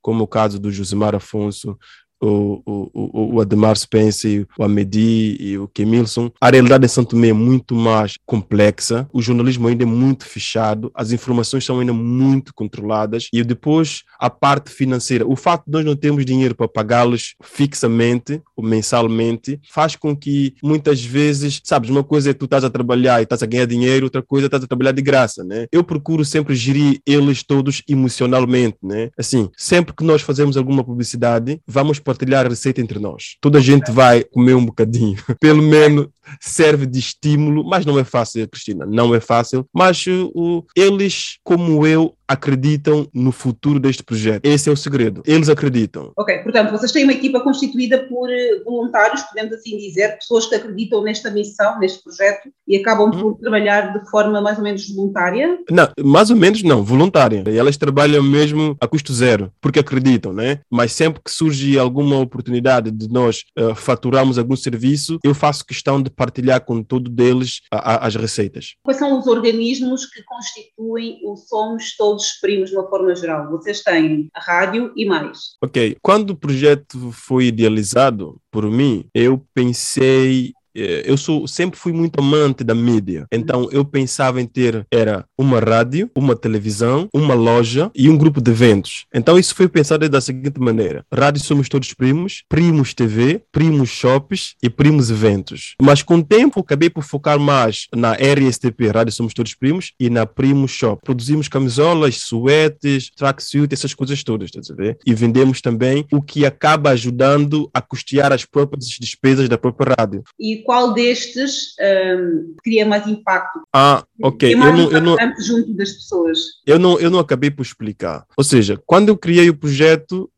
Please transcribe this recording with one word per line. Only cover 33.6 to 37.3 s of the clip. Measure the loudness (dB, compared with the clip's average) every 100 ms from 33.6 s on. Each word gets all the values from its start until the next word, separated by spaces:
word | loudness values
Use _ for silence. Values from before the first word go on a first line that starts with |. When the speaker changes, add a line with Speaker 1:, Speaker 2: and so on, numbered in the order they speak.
Speaker 1:
gente | 6 4 4
vai | 4 6 6
comer | 4 2 4
um | 4
bocadinho. | 2 0 0 2 -2 -2 -6
<laughs> | 2
Pelo | 4 6
menos | 6 6 6 4 0 _ _ -18
serve | -12 2 2 4 0
de | -6
estímulo, | -8 -6 0